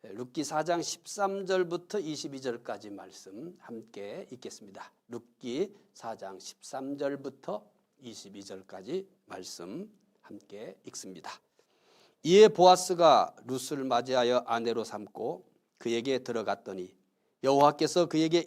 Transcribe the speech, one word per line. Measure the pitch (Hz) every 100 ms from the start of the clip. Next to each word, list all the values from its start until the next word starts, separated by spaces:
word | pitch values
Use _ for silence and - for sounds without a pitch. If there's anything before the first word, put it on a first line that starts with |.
룻기 | 113 101 123 156 143
사 | 151
장 | 156 170
십삼 | 156 - - - 196 196 185
절부터 | 190 180 170 170 214
이십이 | 160 147 156 135
절까지 | 131 117 - 107 104
말씀 | 98 92 - - 101 165 185
함께 | - 117 110 - 101 139 190
읽겠습니다. | 123 104 - 104 95 - _ _
룻기 | 117 - _ 123 127 202 - _
사 | - 117 110
장 | 95 95
십삼 | - - - 131 135 139
절부터 | 143 139 135 131 - 208 - _ _ _
이십이 | 127 107 101 98 98
절까지 | 95 95 95 95 180 190 _ _
말씀 | 95 92 - 87 127 214 _ _ _
함께 | - 104 _ 101 127 196 -
읽습니다. | - 98 90 - - _ _ _ _ _ _ _ _
이에 | 156 185 214
보아스가 | - 180 180 - 175 165 123 85 - 120
룻을 | 131 - 147
맞이하여 | 131 120 123 127 120 123 120
아내로 | 117 117 113 107
삼고 | 107 104 - 110 180 - _ _ _
그에게 | 117 117 120 127
들어갔더니 | 127 113 104 101 - 95 92 _ _ _ _ _
여호와께서 | 135 139 143 147 156 180 165
그에게 | 156 160 170